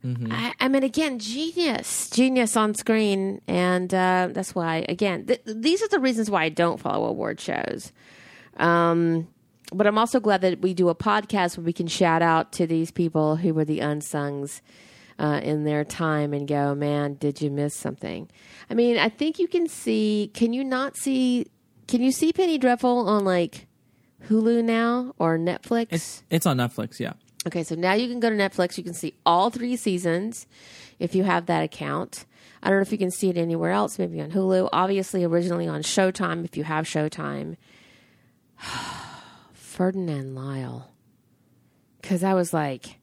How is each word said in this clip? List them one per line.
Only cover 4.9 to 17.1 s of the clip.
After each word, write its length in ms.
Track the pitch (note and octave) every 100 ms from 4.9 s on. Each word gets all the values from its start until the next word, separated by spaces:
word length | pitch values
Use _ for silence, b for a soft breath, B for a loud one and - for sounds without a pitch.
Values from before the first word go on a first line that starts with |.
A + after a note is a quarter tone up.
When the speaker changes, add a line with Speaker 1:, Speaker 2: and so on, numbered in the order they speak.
| F3 G3+ F3 -
Speaker 2:
th-, 140 | B3
these 380 | - A3 A#3 F#4
are 60 | G#4+
the 120 | F#4+
reasons 300 | C4 A3+ G#3+
why 140 | F#3+
I 40 | D#3+
don't 320 | D#3 E3+ -
follow 260 | - - A2+
award 320 | - - -
shows. 520 | - - - - - B B B B B B -
Um, 720 | E3+ E3+ E3+ E3+ E3+ E3 E3 _ _ _ -
but 140 | F#3 G#3
I'm 120 | G#3+
also 200 | A#3 B3+
glad 220 | G#3+ F#3+
that 200 | F#3 E3+
we 100 | F#3
do 140 | F3+ F3
a 60 |
podcast 600 | E3 G#3+ G#3 G#3 G3+ F3 -
where 80 |
we 80 | E3
can 140 | E3+ E3+
shout 360 | - F3 E3
out 300 | E3+ D#3+ E3
to 140 | - E3+
these 240 | E3 E3
people 460 | - E3+ D#3+ D3+ D#3+
who 160 | E3+
were 100 | D#3+
the 160 | D3+ D3+
unsungs, 800 | D3 D3 - D3+ C#3+ C#3+ C#3+ - B B B B B B
uh, 200 | D3+ D3
in 220 | - D3+
their 200 | D3+ D3
time 480 | D3 - E3 D3+ D3
and 160 | C#3+ C#3+
go, 260 | D3 C#3+
"Man, 400 | C#3+ D3 D3 C#3+